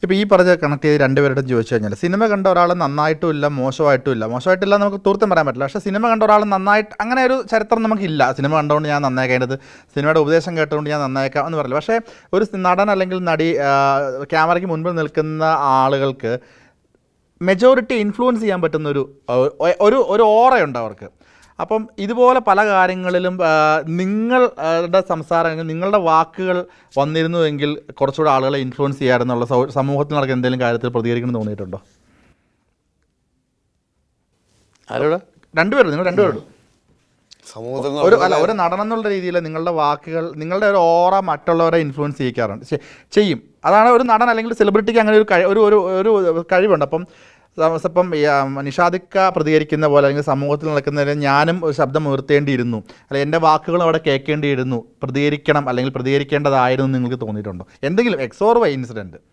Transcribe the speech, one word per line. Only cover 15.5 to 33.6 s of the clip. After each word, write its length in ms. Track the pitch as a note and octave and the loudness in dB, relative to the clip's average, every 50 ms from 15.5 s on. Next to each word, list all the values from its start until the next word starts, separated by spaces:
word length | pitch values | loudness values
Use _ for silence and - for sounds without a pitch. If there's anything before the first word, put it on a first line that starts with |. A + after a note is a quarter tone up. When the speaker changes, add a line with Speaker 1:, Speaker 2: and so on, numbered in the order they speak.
| D#3+ D3 C#3+ C#3 C3 C3+ | 0 2 2 2 2 4
Speaker 1:
ആളുകൾക്ക് 560 | C3 C3+ C#3 C#3 C3+ C#3 C3 C3+ - A2+ A#2 B2+ _ _ _ _ _ _ _ _ _ _ _ _ _ _ _ _ _ _ _ _ E3+ | 2 2 2 0 -2 -2 -4 -4 -6 -6 -6 -6 _ _ _ _ _ _ _ _ _ _ _ _ _ _ _ _ _ _ _ _ -2
മെജോറിറ്റി 520 | F3+ G3 F3+ A3 B3+ C4 C4 A#3+ - C4 | 0 0 4 6 4 4 4 2 -2 -2
ഇൻഫ്ലുവൻസ് 460 | A#3 G#3 G#3 G3+ - B3 B3+ B3 A3 | -2 -2 -2 -2 -2 0 0 0 0
ചെയ്യാൻ 220 | A3+ G#3+ F#3+ F3+ E3+ | -2 -2 -2 0 -2
പറ്റുന്നൊരു, 420 | D#3+ D3+ D#3 D#3 D3 C#3+ C#3 C3+ - - _ _ - | -2 -2 -2 -4 -2 -2 -2 -4 -4 -8 _ _ -2
ആ, 40 | B2 B2+ B2+ D3 - - D3+ E3+ F3 - G3 G#3 | 0 0 0 0 -2 -2 0 0 2 4 4 4
ഒരു, 100 | A#3+ C4+ A#3+ - F#3+ | 4 4 2 2 2
ഒരു 80 | G#3 A3+ | 2 4
ഓറയുണ്ട് 580 | G#3+ G#3+ A3 A#3 B3+ B3+ A#3+ F3 C#3+ C3 B2 A#2 | 4 4 4 4 4 4 4 2 0 -2 -6 -8
അവർക്ക്. 240 | A2 G#2 - G#2+ F#2 _ _ _ _ _ _ _ _ _ _ E3 | -8 -10 -14 -18 -20 _ _ _ _ _ _ _ _ _ _ -6
അപ്പം 260 | E3+ A3 A3 A3 A3 _ - G3 | -4 -4 -4 -4 -6 _ -8 -6
ഇതുപോലെ 360 | G3+ A#3 A#3 B3 B3 B3+ B3+ A#3 | -6 0 2 4 4 4 2 2
പല 140 | - G3 F#3+ G#3+ | 2 2 2 4
കാര്യങ്ങളിലും, 680 | G#3+ G3+ F#3+ F#3 F3+ F#3 F#3 F#3 F3+ F3+ F3+ F3+ F3+ F3+ F#3 F3 D#3+ | 2 4 2 2 2 0 -4 -4 -2 -2 0 -2 -2 -2 0 0 2
ആ, 340 | D#3 D#3 D3+ D3+ D#3 D#3 D3+ | 2 4 4 2 2 0 -2
നിങ്ങളുടെ 1120 | D#3+ D#3+ F3 F#3 F#3+ G3+ G#3+ A3 A#3 B3 C4 B3+ B3 C4 - D3 D#3+ E3 E3 E3+ F3 F3 F#3+ F#3 F#3+ | -4 -4 -4 -2 -2 -2 -2 -2 0 2 2 2 2 0 -4 -4 -2 -2 -2 -2 0 0 0 0 0
സംസാരം 400 | F3+ D#3+ D3+ - E3+ E3 E3 E3 | -4 -6 -4 -2 0 0 0 0
അല്ലെങ്കിൽ 240 | D#3+ D#3+ E3 D#3+ D#3 | -2 -4 -8 -8 -6
നിങ്ങളുടെ 260 | E3 F3 G3 G3+ G#3 | -4 -4 0 0 0
വാക്കുകൾ 580 | F3+ E3 D#3+ D#3+ D#3+ D#3+ _ - F#3 F#3 F3+ F3+ F3+ F3+ _ _ _ _ - - | 2 4 4 2 2 0 _ -8 -4 -2 -2 -2 -4 -6 _ _ _ _ -4 -2
വന്നിരുന്നുവെങ്കിൽ 720 | C#3 D3 D#3 D#3+ D#3+ E3 E3+ F3 E3 D#3 D3 C#3+ C#3+ D3 D3+ D3 - _ - - | -2 0 0 -2 -2 -2 0 0 0 0 -2 -2 -4 -4 -4 -6 -10 _ -6 -4
കുറച്ചുകൂടെ 320 | C#3+ C3+ C3+ - D#3 D3+ | -4 -2 -2 0 0 2
ആളുകളെ 280 | C#3 C3+ C3 C3+ C#3+ C#3 | 2 2 2 0 -2 -2
ഇൻഫ്ലുവൻസ് 400 | C3+ C3 B2 - C#3+ C#3 C#3 C3+ | -4 -6 -4 -4 -4 -4 -4 -2
ചെയ്യാറുന്നുള്ള 480 | C#3+ B2+ B2+ A#2+ A#2+ B2 B2+ A#2+ A#2+ A#2 C3+ | 0 2 2 2 2 0 -2 -2 -2 0 0
സൗ-, 160 | B2 B2+ C3+ C3+ | 0 0 0 -2
സമൂഹത്തിൽ 380 | C#3+ C3 C#3 C#3 C#3 D3 D3 D3+ | -4 -2 -2 -2 -2 -4 -2 -2
നടക്കുന്ന 240 | D3 C#3 C3 C3 B2+ | -4 -2 -2 -2 -2
എന്തെങ്കിലും 260 | B2 B2+ B2+ B2+ B2+ | 0 -2 -2 0 -2
കാര്യത്തിൽ 220 | A#2+ A#2+ A#2 A#2+ B2 | -2 -2 -2 -4 -4
പ്രതികരിക്കണം 420 | A#2+ A#2+ A2+ A#2 A#2 A#2+ A#2+ B2 | -4 -2 -2 -2 -2 -2 -2 -4
എന്ന് 80 | B2 A#2 | -4 -4
തോന്നിയിട്ടുണ്ടോ? 400 | G#2+ G#2 G#2 G2 G2+ F#2 F2+ F#2+ _ _ _ _ _ _ _ _ _ _ _ _ _ _ _ _ _ _ _ _ _ _ _ _ _ _ _ _ _ _ _ _ _ _ _ _ | -4 -6 -8 -8 -10 -12 -12 -14 _ _ _ _ _ _ _ _ _ _ _ _ _ _ _ _ _ _ _ _ _ _ _ _ _ _ _ _ _ _ _ _ _ _ _ _